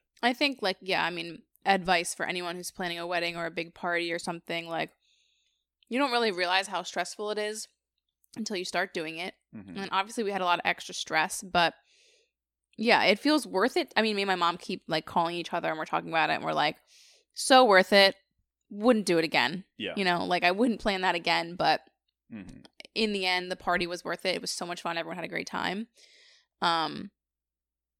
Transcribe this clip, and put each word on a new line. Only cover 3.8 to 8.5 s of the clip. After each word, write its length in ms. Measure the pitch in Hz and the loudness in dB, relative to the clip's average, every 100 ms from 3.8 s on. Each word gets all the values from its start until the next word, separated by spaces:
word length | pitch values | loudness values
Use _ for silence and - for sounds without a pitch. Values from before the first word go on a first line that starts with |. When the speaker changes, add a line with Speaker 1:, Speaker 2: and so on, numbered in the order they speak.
| 180 170 170 | -2 -2 -2
Speaker 1:
or 80 | 170 | -4
something, 480 | - 170 - 170 165 | -6 -8 -6 -6 -4
like, 240 | 165 160 _ _ _ _ _ _ _ _ _ _ | -6 -6 _ _ _ _ _ _ _ _ _ _
you 100 | 233 | -2
don't 140 | 285 | 2
really 200 | 240 226 | 2 2
realize 360 | 175 180 185 196 | 0 2 2 0
how 160 | 185 | -4
stressful 480 | 175 190 175 - 208 | -4 -4 -6 -6 -6
it 60 | 214 | -4
is 320 | 208 214 - _ _ _ _ _ _ - | -4 -6 -12 _ _ _ _ _ _ -10
until 220 | 214 | -6